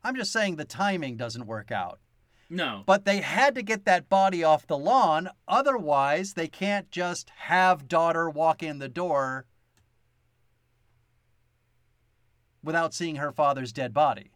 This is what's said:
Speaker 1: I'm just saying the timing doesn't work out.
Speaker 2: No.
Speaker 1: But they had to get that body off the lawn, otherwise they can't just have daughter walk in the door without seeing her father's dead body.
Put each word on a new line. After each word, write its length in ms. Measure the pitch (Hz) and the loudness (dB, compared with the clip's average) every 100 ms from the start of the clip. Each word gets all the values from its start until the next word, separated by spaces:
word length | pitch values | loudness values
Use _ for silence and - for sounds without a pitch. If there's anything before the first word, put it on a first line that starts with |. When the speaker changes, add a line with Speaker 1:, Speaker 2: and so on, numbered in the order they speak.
Speaker 1:
I'm 140 | 233 262 | -6 -6
just 160 | 202 | -4
saying 240 | 226 208 160 | -2 -2 -2
the 80 | |
timing 520 | 151 120 202 190 139 117 | -10 -2 -2 -2 -6 -8
doesn't 300 | 120 117 113 | -8 -8 -10
work 240 | 110 104 | -10 -6
out. 260 | 107 90 - _ _ _ _ _ | -6 -6 -10 _ _ _ _ _
Speaker 2:
No. 360 | 175 - 202 196 | -6 -4 -6 2
Speaker 1:
But 180 | 196 | 2
they 140 | 196 196 | 2 -2
had 380 | - 180 277 254 | -2 2 2 2
to 60 | |
get 220 | 208 226 202 | -4 -4 2
that 220 | 180 147 | 0 2
body 360 | 196 190 180 | 2 4 4
off 220 | 160 151 - | 4 4 2
the 100 | 143 | -2
lawn, 520 | 151 254 196 156 180 - - | 2 4 4 2 -2 -14 -2
otherwise 880 | 214 277 254 160 143 139 156 196 | 0 2 -2 2 2 2 0 -2
they 120 | 180 160 | -8 -8
can't 440 | - 196 202 - | -4 -2 -2 -6
just 380 | - 180 175 - | -6 -4 -4 -12
have 580 | - - 180 185 175 135 | -16 0 4 4 2 2
daughter 420 | 160 165 165 165 | 2 2 0 -2
walk 320 | 147 160 156 | 0 2 2
in 160 | 160 147 | -4 -8
the 100 | 139 | -10
door 580 | 131 180 143 135 131 123 _ _ _ _ _ _ _ _ _ _ _ _ _ _ _ _ _ _ _ _ _ _ _ _ _ _ _ _ _ _ _ | -6 -2 0 0 -6 -12 _ _ _ _ _ _ _ _ _ _ _ _ _ _ _ _ _ _ _ _ _ _ _ _ _ _ _ _ _ _ _
without 320 | 147 165 165 | -4 -2 -2
seeing 220 | - 170 151 | -4 -6 -4
her 160 | 147 | -6
father's 400 | 135 147 135 127 | 0 0 0 -4
dead 200 | 117 127 | -6 -4
body. 380 | 107 147 104 95 | 2 2 0 -10